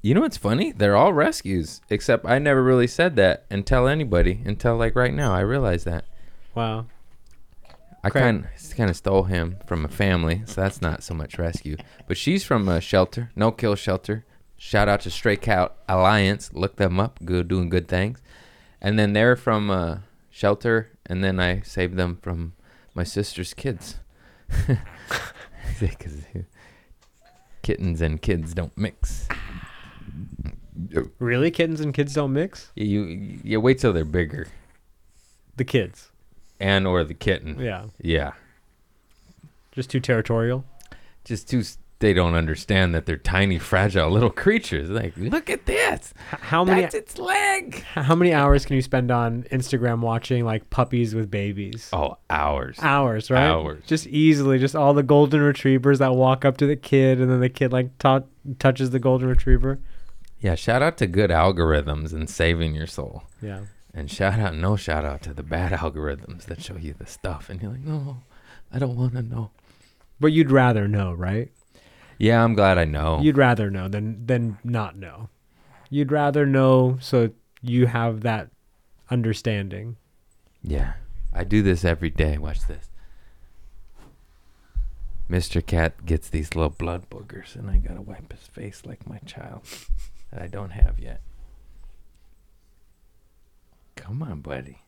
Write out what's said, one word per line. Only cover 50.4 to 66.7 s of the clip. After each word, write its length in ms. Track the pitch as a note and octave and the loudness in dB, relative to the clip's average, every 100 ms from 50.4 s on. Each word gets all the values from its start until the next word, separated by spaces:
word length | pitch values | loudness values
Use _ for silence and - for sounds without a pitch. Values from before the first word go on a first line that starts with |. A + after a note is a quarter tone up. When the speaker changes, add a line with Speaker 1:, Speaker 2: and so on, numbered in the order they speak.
| A#2 | 0
Speaker 2:
like, 240 | A2 - | -4 -4
puppies 440 | - B2 B2 A#2 A2 | -2 0 0 0 -2
with 140 | G#2+ | -4
babies? 600 | G2+ G2+ G2+ G2 A2+ - | -4 -4 -6 -8 -10 -6
Speaker 1:
Oh, 260 | F2 D2 - _ | -4 -4 -6 _
hours. 480 | D#2 D2 C#2+ B1+ - | -2 0 -2 -6 -4
Speaker 2:
Hours, 480 | D#3 C#3+ C3+ G#2+ - | 0 2 0 -2 0
right? 160 | B2+ G#2 | 2 4
Speaker 1:
Hours. 360 | D#2+ D2+ D2+ - | 2 -2 -8 -4
Speaker 2:
Just 180 | D#3+ - | -4 -2
easily, 500 | D3 D#3+ D3 C3+ C3 | 4 4 6 4 2
just 160 | C3+ D#3 | 2 2
all 180 | C#3+ | 4
the 100 | C#3+ | 4
golden 380 | C3+ D3 D3 D3+ | 6 6 6 6
retrievers 580 | C#3+ C3+ C3+ C3 C3+ C#3 | 4 2 2 4 4 4
that 160 | C3+ B2+ | 4 4
walk 300 | C3 C3 C#3 | 4 4 2
up 120 | C3+ | 2
to 80 | C#3+ | 0
the 80 | D3 | 0
kid, 440 | - C#3 C3 B2+ | 2 4 6 4
and 100 | B2+ | 2
then 80 | B2+ | 2
the 100 | B2+ | 0
kid, 220 | - C3 | 0 0
like, 240 | B2+ B2+ - | 0 -2 0
tou-, 280 | C3+ C3+ C3+ _ C#3+ C3 | 2 2 0 _ -12 2
touches 320 | C3+ B2+ C3 | 2 2 0
the 80 | B2+ | 2
golden 280 | C3 C3 B2+ | 2 2 4
retriever. 520 | B2+ - B2 C3 C3+ - - - - - - | 4 8 6 6 -2 -6 -8 -10 -12 -14 -4
Speaker 1:
Yeah, 140 | G2 | -2
shout 300 | E2 - B2 | 0 2 2
out 140 | D3+ E3 | 2 2
to 80 | G2+ | 0
good 240 | F2+ G2+ | 2 4
algorithms 840 | E2 F2+ F2 E2 D2+ C#2+ D2+ D#2 | 4 4 4 2 2 0 -4 -4
and 160 | D#2+ D#2 | -6 -8
saving 460 | - E2+ E2 E2 D2+ | 0 2 2 0 -4
your 100 | D#2+ | -8
soul. 380 | - C#2 - - - | -10 -10 -12 -18 -14
Speaker 2:
Yeah. 200 | G#2 G2 G#2 - - | -12 -12 -14 -18 -16
Speaker 1:
And 200 | - C#2+ | -12 -12
shout 260 | - G2 G#2 | -2 0 2
out, 140 | G2 | -2
no 220 | D#2+ F2+ G#2 | 0 0 0
shout 280 | - D2+ | -2 -4
out 200 | D2 C#2 | -4 -6
to 100 | D#2 | -10
the 80 | C#2 | -12
bad 300 | D2 E2 F2 | -6 -4 -2
<laughs> 80 | E2+ | -2
algorithms 640 | D#2+ D#2 D2+ C#2 - E2+ - | -4 -6 -6 -8 -12 -18 -14
that 160 | E2 | -14
show 160 | - | -12